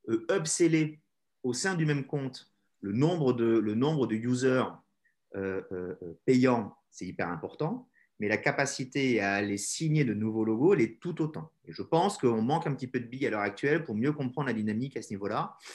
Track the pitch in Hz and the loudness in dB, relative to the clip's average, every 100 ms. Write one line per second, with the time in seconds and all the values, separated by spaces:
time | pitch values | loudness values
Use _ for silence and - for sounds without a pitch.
0 | - 113 - 190 156 - 170 160 151 151 | -2 -2 2 0 0 2 4 4 2 -2
1 | _ _ _ _ 127 120 196 180 156 143 | _ _ _ _ -4 -2 -2 0 2 0
2 | 135 147 135 - - _ _ _ 98 107 | -2 -6 -6 -8 -16 _ _ _ -4 2
3 | 151 180 135 120 117 113 107 107 139 156 | 2 4 2 4 4 4 4 2 2 2
4 | 113 110 120 123 131 127 104 - _ _ | 0 0 0 0 2 2 0 -4 _ _
5 | _ _ _ 98 98 95 - 92 90 90 | _ _ _ -6 -4 -4 -6 -8 -8 -10
6 | 87 82 - 127 127 120 98 - _ - | -12 -4 2 4 4 4 -2 -10 _ -14
7 | 92 90 90 87 92 - 156 247 - _ | -10 -6 -6 -6 -8 -6 -6 -6 -10 _
8 | _ - 104 104 143 139 139 - 127 143 | _ -6 -2 0 0 0 -2 -4 -6 -2
9 | 131 113 98 98 104 101 - - 160 151 | 0 2 2 0 0 -4 -6 -4 0 2
10 | 131 104 110 110 110 110 160 185 113 - | 2 0 -2 0 0 4 4 4 2 -2
11 | 175 160 156 92 80 _ - 82 98 165 | -8 -4 -4 -4 -12 _ -16 -12 0 2
12 | 190 - 127 113 113 160 160 139 123 127 | 2 2 2 2 2 0 0 -4 -4 -4
13 | 117 131 127 107 101 101 143 165 156 107 | -6 -4 -2 0 -2 -2 0 0 0 -2
14 | 131 151 127 139 139 113 107 107 135 123 | 0 0 -4 -4 -2 -2 -2 -2 -4 -6
15 | - 98 101 117 165 - - | -8 -6 -4 -2 -4 -8 -20